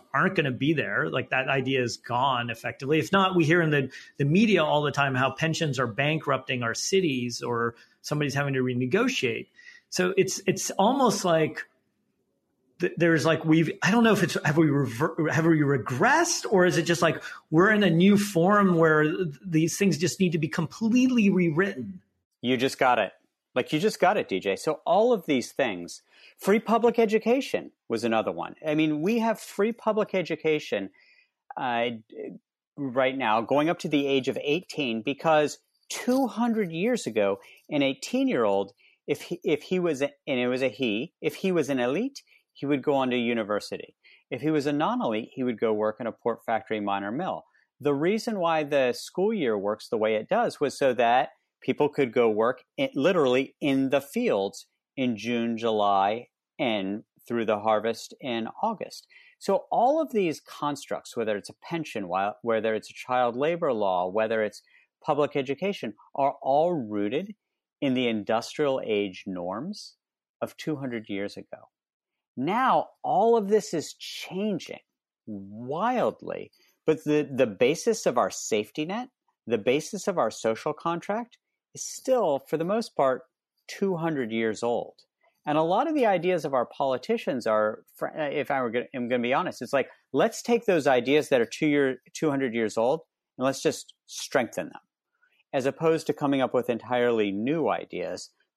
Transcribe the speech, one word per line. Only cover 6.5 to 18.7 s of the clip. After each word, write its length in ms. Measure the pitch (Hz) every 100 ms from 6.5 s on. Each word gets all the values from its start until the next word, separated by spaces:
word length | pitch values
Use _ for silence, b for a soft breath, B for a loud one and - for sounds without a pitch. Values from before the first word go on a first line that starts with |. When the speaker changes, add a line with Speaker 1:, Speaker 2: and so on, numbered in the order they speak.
| 123
Speaker 1:
our 100 | 117
cities 680 | 110 - 190 170 127 120 117
or 320 | 127 117 117 - b b
somebody's 320 | - 147 143
having 220 | 135 143
to 60 | 135
renegotiate. 880 | 127 123 127 185 254 - 117 113 131 B B B B
So 240 | - 180 190
it's, 240 | 190 - -
it's 240 | - -
almost 540 | - 202 277 247 -
like 420 | 180 160 156 - - _ _ _ _ _ _ _ _ _ _ -
th-, 140 | 170 -
there's, 300 | 170 160 151
like, 180 | 156
we've, 280 | 160 160 156 -
I 80 | 170
don't 140 | 233
know 80 | 226
if 100 | 202
it's, 140 | - -
have 120 | 147 147
we 120 | 156
rever-, 580 | 139 127 113 170 170 156
have 140 | 151
we 140 | 165 156
regressed, 880 | 139 139 107 123 220 311 339 - -
or 160 | 190
is 140 | 180 156
it 60 |
just, 180 | 160 170
like, 200 | 165 - B B -
we're 220 | 156 202
in 100 | 208
a 80 | 190
new 260 | 165 190 202
form 600 | 202 165 180 208 190